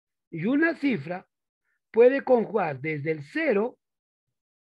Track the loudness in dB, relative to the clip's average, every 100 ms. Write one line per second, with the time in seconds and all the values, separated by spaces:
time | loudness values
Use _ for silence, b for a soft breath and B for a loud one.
0 | _ _ _ -6 -2 0 0 0 -2 -2
1 | -6 -12 -14 _ _ _ _ _ _ 4
2 | 6 4 2 2 2 -2 -4 -6 -6 -6
3 | -4 -6 -6 -4 0 0 -2 -8 _ _
4 | _ _ _ _ _ _